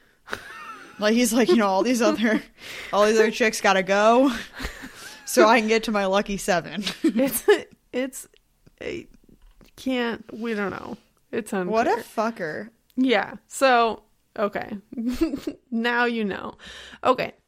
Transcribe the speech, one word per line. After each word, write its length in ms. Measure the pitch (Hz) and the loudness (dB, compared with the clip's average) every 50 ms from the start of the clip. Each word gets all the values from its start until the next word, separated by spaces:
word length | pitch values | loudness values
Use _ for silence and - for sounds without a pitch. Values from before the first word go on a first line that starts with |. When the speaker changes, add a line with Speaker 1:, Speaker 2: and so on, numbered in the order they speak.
| _ _ _ _ _ - - - - - - - - - - - - - - - | _ _ _ _ _ -12 -12 -12 -12 -16 -18 -16 -16 -16 -18 -18 -20 -20 -8 -2
Speaker 1:
Like, 140 | 196 214 226 | 0 2 4
he's 180 | 233 247 220 214 | 4 2 2 2
like, 160 | - 233 339 | 2 4 4
"You 80 | 359 | 4
know, 100 | 233 214 | 4 4
all 160 | 196 190 190 - | 4 2 2 2
these 180 | 233 262 226 240 | 2 2 2 2
other, 380 | 208 - - 214 233 214 302 - - _ _ - | 2 2 2 2 2 2 0 -2 -6 _ _ -18
Speaker 2:
<laughs> 260 | - - - - - - | -16 -16 -14 -10 -2 2
Speaker 1:
all 140 | 196 208 | 2 4
these 120 | 214 226 220 | 4 6 4
other 140 | 220 220 220 | 4 2 2
chicks 280 | - 247 220 220 - | 2 0 0 0 2
gotta 220 | - 208 190 190 190 | 2 2 2 2 2
go, 500 | 175 196 202 208 220 233 247 269 285 233 220 - - - - - - - - - - - - - - - - - | 2 2 4 4 6 6 6 4 4 2 -2 -8 -14 -14 -12 -12 -12 -12 -14 -18 -18 -18 -20 -20 -20 -20 -16 -10
so 240 | - - - 226 214 | 0 4 6 6 8
I 100 | 233 247 | 6 4
can 100 | 214 214 | 4 2
get 160 | 220 226 220 | 2 0 0
to 60 | - | 0
my 160 | 214 202 196 | -2 -2 0
lucky 300 | 190 190 202 202 202 202 | 2 2 0 0 0 -4
seven." 480 | 190 - - 190 170 160 - - 190 202 185 - | -6 -2 0 0 0 -2 -4 -8 -8 -6 -6 -6
<laughs> 100 | - - | -2 0
Speaker 2:
It's, 420 | 320 196 233 262 277 - - - - 415 311 - - - _ _ _ - | 0 2 2 0 0 -2 0 2 4 4 4 2 -4 -18 _ _ _ -6
it's, 360 | 247 262 277 262 - - - _ _ _ _ _ _ _ - _ _ | -4 -4 -4 -8 -12 -18 -20 _ _ _ _ _ _ _ -20 _ _
it 280 | - - - - - - - _ _ _ - _ - - _ _ - - _ | -10 -10 -8 -10 -12 -14 -20 _ _ _ -20 _ -20 -20 _ _ -20 -20 _
can't, 500 | - - 262 262 247 240 233 226 - - - - | -8 -6 -4 -2 -2 -2 -4 -4 -8 -10 -14 -12
we 220 | 226 220 233 220 | -10 -8 -6 -4
don't 160 | 208 208 190 | -4 -4 -4
know. 260 | - - - - 233 - _ _ _ _ _ _ - | -6 -8 -10 -12 -14 -14 _ _ _ _ _ _ -8
It's 200 | 226 214 - - | -8 -6 -4 -6
unclear. 200 | 196 180 185 214 | -4 -4 -2 0
Speaker 1:
What 140 | 220 233 311 | 0 2 0
a 80 | 415 466 - | 0 -2 -4
fucker. 680 | - - - 214 226 226 - 175 156 156 - 208 226 - _ _ _ _ | -6 -4 -4 -2 -2 -4 -6 -8 -8 -8 -10 -12 -14 -18 _ _ _ _
Speaker 2:
Yeah. 400 | - 262 262 233 196 - - - - - _ | 0 2 2 2 2 0 -2 -8 -16 -18 _
So, 560 | - - 277 269 247 233 233 226 208 - - _ _ _ _ _ _ - | -2 0 4 4 6 4 4 2 0 -6 -12 _ _ _ _ _ _ -4
okay. 380 | 214 208 - - - - - 196 - _ - - 226 240 247 - 330 | -4 -4 -4 -6 -8 -8 -10 -14 -14 _ -10 -6 -4 -4 -2 0 -2
<laughs> 460 | 311 277 - - - - - _ _ 240 | -2 -2 -4 -8 -10 -12 -12 _ _ -4
Now 320 | 226 226 240 240 240 247 | -2 -2 0 0 2 0
you 200 | 240 240 226 214 | 0 0 0 -2
know. 320 | 202 185 - - - - - - - - - - - - - - | -2 -4 -6 -8 -10 -14 -14 -18 -20 -20 -18 -18 -20 -16 -14 -10
Okay. 300 | - 254 - - - - _ _ | -8 -8 -6 -8 -8 -10 _ _